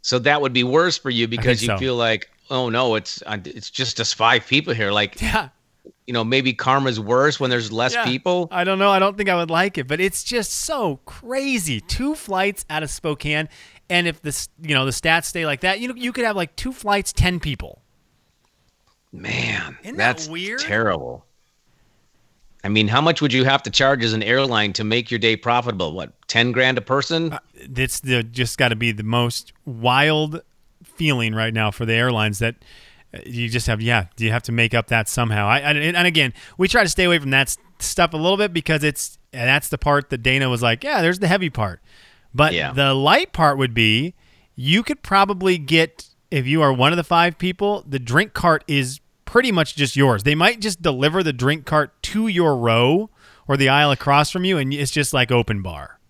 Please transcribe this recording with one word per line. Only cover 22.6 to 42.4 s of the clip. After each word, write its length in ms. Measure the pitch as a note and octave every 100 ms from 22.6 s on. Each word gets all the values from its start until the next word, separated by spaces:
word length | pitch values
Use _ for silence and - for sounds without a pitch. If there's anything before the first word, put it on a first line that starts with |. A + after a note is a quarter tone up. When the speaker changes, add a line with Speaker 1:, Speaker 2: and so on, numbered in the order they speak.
Speaker 1:
I 60 | F#2+
mean, 180 | G#2+ G#2+
how 100 | B2
much 220 | D#3 D#3+
would 100 | D3
you 140 | B2+ B2+
have 180 | C3+
to 60 | -
charge 340 | - C3+ C#3
as 80 | A#2
an 80 | A2
airline 500 | G#2+ B2+ C3+ A2+ G#2
to 100 | F#2+
make 260 | G#2+ A#2 A2+
your 100 | A#2+
day 160 | A2+ A2
profitable? 560 | A#2+ A#2+ A#2+ G2+ E2+
What, 180 | E2+ D2+ _ _
ten 240 | A2+ A#2+
grand 260 | B2 B2+ B2+
a 40 |
person? 520 | - C3 C3+ E3 E3
Speaker 2:
Uh, 60 | D3+ _ -
it's 460 | C3+ B2+ C3 -
the, 220 | C3 B2
just 340 | A2+ A#2+ A#2+ -
gotta 180 | B2+ A2
be 160 | A#2
the 120 | G#2+
most 500 | G#2+ A#2+ A#2+ - - _ -
wild 760 | A#2+ A#2+ B2+ D3+ D#3 D#3 D#3+ - _ _ _
feeling 500 | - - D#3+ C3 A2+
right 200 | A2 A2
now 180 | A2 G#2+
for 140 | - A2+
the 80 |
airlines 460 | A2+ B2+ A#2 G#2+ G2
that, 160 | A2+ B2 - - - - _
uh, 60 | - -
you 220 | A#2+ A#2
just 200 | A#2 A2+
have, 120 | A2
yeah, 260 | A2+ A#2+ F#2+ -
you 140 | A2
have 120 | A2+
to 80 | -
make 220 | A#2 A2+
up 140 | A#2+ A2+
that 200 | A#2 G#2+
somehow. 400 | - A#2 G#2+ G2+
I, 120 | C3
I, 120 | C#3+
and, 240 | D3+ D#3 F3
and 120 | F3
again, 260 | D#3+ C3 - - -
we 100 | F#3
try 160 | A#3+
to 60 | G3
stay 160 | - F3+
away 140 | E3+
from 100 | C#3
that 180 | C3+ C#3
s-, 100 | - _ _
stuff 340 | - - E3+
a 40 | E3
little 200 | E3 G3
bit 140 | G#3
because 320 | E3+ D#3 D#3
it's, 340 | D3 C#3+ - - _
and 160 | B2+ A#2+
that's 220 | C#3 -
the 80 | D3
part 320 | - C#3+ C#3
that 80 | B2+
Dana 260 | A#2 C3 C3
was 120 | A#2+
like, 220 | A#2+ A#2
"Yeah, 180 | C#4 C#4
there's 180 | E3 F3+
the 80 | F#3+
heavy 220 | F#3+ F3
part." 320 | B2 G#2 E2+ _ - - _ _
But 200 | A#2+